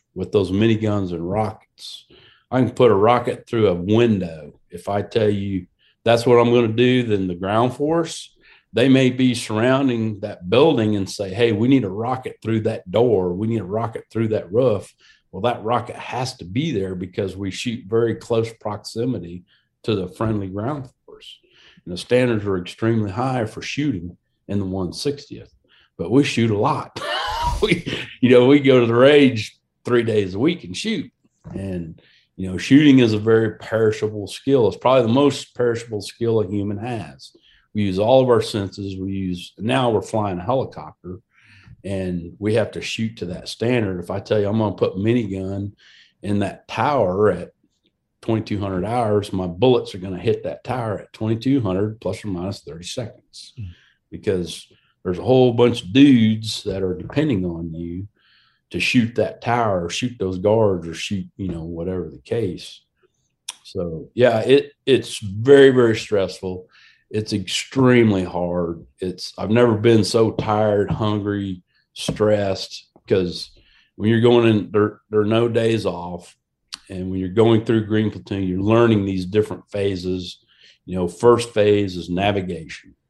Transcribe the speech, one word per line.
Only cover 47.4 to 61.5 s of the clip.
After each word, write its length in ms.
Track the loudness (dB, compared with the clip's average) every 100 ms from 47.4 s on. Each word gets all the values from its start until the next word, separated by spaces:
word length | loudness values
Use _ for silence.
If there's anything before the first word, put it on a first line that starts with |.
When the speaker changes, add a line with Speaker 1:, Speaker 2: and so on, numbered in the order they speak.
| -6 _ _ _ _ _ _ _
Speaker 1:
twenty-two 380 | -4 -4 -2 -6
hundred 260 | -4 -4 -4
hours, 480 | -2 0 0 0
my 140 | -4 -6
bullets 460 | 0 2 2 0
are 60 | -10
gonna 180 | -12 -6
hit 260 | -2 -2
that 200 | -4 -10
tower 340 | -8 -6 -6 -8
at 140 | -10
twenty-two 460 | -8 -4 -2 0 0
hundred 400 | 0 -2 -4 -4
plus 240 | -8 -8
or 60 | -8
minus 320 | -6 -6 -10
thirty 240 | -14 -16 -12
seconds, 680 | -10 -12 -14 _ -20 -20 -16
Speaker 2:
Mm. 120 | -16 -16 _ _ _
Speaker 1:
because 540 | -8 -4 -4 -4 -10 -18 _ _ _
there's 160 | -8 -4
a 40 |
whole 300 | 2 4 4
bunch 280 | 4 2 2
of 120 | 0
dudes 720 | 6 8 8 4 2 -4 -8
that 200 | -6 -4
are 140 | -4 -4
depending 480 | -6 -2 -2 0 -2
on 280 | -6 -8
you 340 | -10 -10 -10 -12 _ _ _ _ _ _
to 80 | -6
shoot 360 | 0 0 0 0
that 260 | -4 -4
tower, 440 | -4 0 0 -2 -4
or 40 |
shoot 240 | -6 -6 -4
those 180 | -6 -2
guards, 500 | 0 2 2 0 -6
or 60 |
shoot, 320 | -10 -8 -8 -8 -10
you 100 |
know, 160 | -8